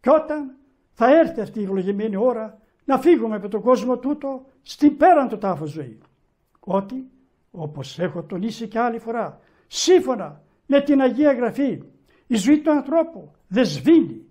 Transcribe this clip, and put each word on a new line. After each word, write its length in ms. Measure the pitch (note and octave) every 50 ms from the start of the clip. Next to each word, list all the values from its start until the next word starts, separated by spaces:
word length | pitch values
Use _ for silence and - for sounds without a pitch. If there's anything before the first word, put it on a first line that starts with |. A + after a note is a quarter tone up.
Και 100 | _ -
όταν 440 | D#4 D#4 D4+ - D4+ D4+ D4 C4 - _ _ _ _ _ _ _ _
θα 260 | _ A#3+ A#3+ C#4+ E4
έρθει 220 | D#4+ - - -
αυτή 200 | G3+ G3 - A3
η 20 | G#3
ευλογημένη 540 | F#3+ G3 F#3+ F3+ F#3+ G#3 G3+ G#3+ A3 G3+
ώρα 420 | F#3+ A3 B3+ B3 A3 A3 G#3+ - _ _ _ _ _ _
να 140 | - C4+ B3+
φύγουμε 380 | B3+ D#4+ F4 C4+ A3 A3+ G#3+
από 120 | G#3 F#3+ G#3
τον 120 | G3+ G#3+
κόσμο 380 | - A#3+ B3+ A3+ G3 B3 B3+ A#3+
τούτο 460 | - C4+ D4 D4 - C#4 C4+ B3+ C4 _ _ _ _
στην 340 | - - - - D4 D4
πέραν 320 | - C4+ F#4 F4+ D#4 C4+ A#3
του 100 | G#3+ G3+
τάφου 280 | G3 G3 F#3 C#3 D#3
ζωή, 320 | D3+ D3 D#3 C#3+ B2 A2 _ _ _ _ _ _ _ _ _ _ _ _ _
ότι, 500 | _ - G3+ G3 G3 G3 B3+ C4 C4 - _ _ _ _ _ _ _ _
όπως 480 | _ F3+ D#3 D3 D3 C#3+ C3 - - -
έχω 240 | E3+ F3+ - F3 D#3+
τονίσει 460 | D3+ G3 F3+ F#3 A3+ A3 - A#3 A3
και 100 | A3 A3
άλλη 200 | A#3 B3 A3+ A#3
φορά, 420 | A3+ A3+ A#3 A#3+ G#3+ D#3 - - _ _ _ _ _
σύμφωνα 760 | _ - - - - F#4 F4+ - B3+ B3+ A3 F#3 D3+ - - _ _ _ _ _
με 140 | _ C4+ C#4+
την 200 | C#4 C#4+ D4 C#4
Αγία 320 | C4 B3+ A3 A3+ D4+ D4 C4+
Γραφή, 500 | A#3 B3 A3+ - - C#4+ C4+ G3 - - - _ _ _ _ _ _ _
η 100 | _ B3
ζωή 220 | A3 F3+ A3+ D4+ D4+
του 120 | - D#4
ανθρώπου 600 | D4+ D4 C4 - C#4+ E4 D#4+ D#4+ - G3+ E3 - _ _ _ _
δεν 160 | F3+ G#3+ B3+
σβήνει 600 | G#3+ D3 C3+ A#2+ - E4 D#4+ A#3 D3+ A#2+ - - _